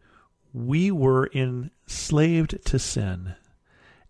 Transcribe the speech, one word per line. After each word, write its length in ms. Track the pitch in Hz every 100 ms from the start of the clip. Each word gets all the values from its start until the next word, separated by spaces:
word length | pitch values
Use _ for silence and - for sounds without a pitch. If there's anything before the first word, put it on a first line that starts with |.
| _ _ _ _ _
we 380 | 123 123 156 196
were 400 | 170 131 131 -
enslaved 1300 | 135 127 123 131 _ - - - 147 160 165 156 - -
to 120 | 131
sin, 580 | - 123 98 90 92 - _ _ _ _ - _ _